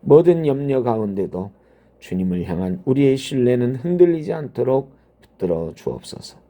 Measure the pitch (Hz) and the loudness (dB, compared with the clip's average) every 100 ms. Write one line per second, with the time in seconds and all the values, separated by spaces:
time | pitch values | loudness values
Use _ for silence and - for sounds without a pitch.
0 | - 143 175 170 156 139 143 131 120 110 | 6 6 6 4 2 -2 0 0 0 -2
1 | 104 98 90 92 98 - _ _ _ _ | -2 -4 -4 -6 -10 -12 _ _ _ _
2 | - 92 92 90 87 87 92 90 - 131 | -8 -2 -2 -2 -4 -4 -4 -4 -2 2
3 | 139 135 - 139 123 123 123 127 170 180 | 2 0 -2 0 2 2 0 -4 -4 4
4 | 175 165 151 165 143 - 123 131 139 - | 4 4 -4 -6 -6 -4 0 0 -2 -18
5 | _ _ _ _ 92 82 82 80 - 62 | _ _ _ _ -4 -2 -4 -8 -8 -8
6 | - - - - | -12 -18 -18 -20